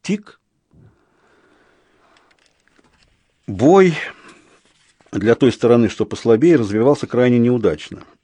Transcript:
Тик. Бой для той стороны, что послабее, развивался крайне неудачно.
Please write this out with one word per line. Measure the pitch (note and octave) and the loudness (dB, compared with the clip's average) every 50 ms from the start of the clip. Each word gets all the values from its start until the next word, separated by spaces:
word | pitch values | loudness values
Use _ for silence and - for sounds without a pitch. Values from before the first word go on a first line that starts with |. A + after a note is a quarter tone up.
| _ | _
Тик. | - F#3+ G#3 G#3+ - - _ _ _ _ _ _ _ _ _ _ _ _ _ _ _ _ _ _ _ _ _ _ _ _ _ _ _ _ _ _ _ _ _ _ _ _ _ _ _ _ _ _ _ _ _ _ _ _ _ _ _ _ _ _ _ _ _ _ _ _ _ _ | -8 -8 -8 -8 -18 -20 _ _ _ _ _ _ _ _ _ _ _ _ _ _ _ _ _ _ _ _ _ _ _ _ _ _ _ _ _ _ _ _ _ _ _ _ _ _ _ _ _ _ _ _ _ _ _ _ _ _ _ _ _ _ _ _ _ _ _ _ _ _
Бой | - G2+ F2 A2 D3 F#3 G3 F#3+ F3+ D#3+ - - - - _ _ - - _ _ _ _ _ _ _ _ _ _ _ _ _ _ _ - | -14 -6 0 2 4 4 6 4 2 0 -4 -10 -14 -16 _ _ -20 -20 _ _ _ _ _ _ _ _ _ _ _ _ _ _ _ -10
для | A2 F#2+ A2+ A#2 | -4 0 0 0
той | - C#3 B2 G#2+ | 2 2 0 0
стороны, | - - A#2 A#2+ A#2+ A#2 G#2 | 0 0 2 2 2 2 -2
что | - - G#2+ | -2 -6 -8
послабее, | - - - - A#2 A2+ A2 C#3 F3 E3+ | -8 -8 -8 0 0 0 2 4 2 2
развивался | C3+ A2+ G2 G2+ G#2+ A2+ C3+ D3 - - | 2 0 -2 -4 -2 0 0 0 -2 -4
крайне | - - A#2 B2 B2 B2 A#2+ | -6 -2 -2 0 0 2 0
неудачно. | A#2 A#2+ B2 A#2+ G#2+ F#2 D#2 D2+ - - - F2+ - _ _ _ | 0 0 -2 0 -2 -2 -4 -4 -12 -20 -20 -20 -20 _ _ _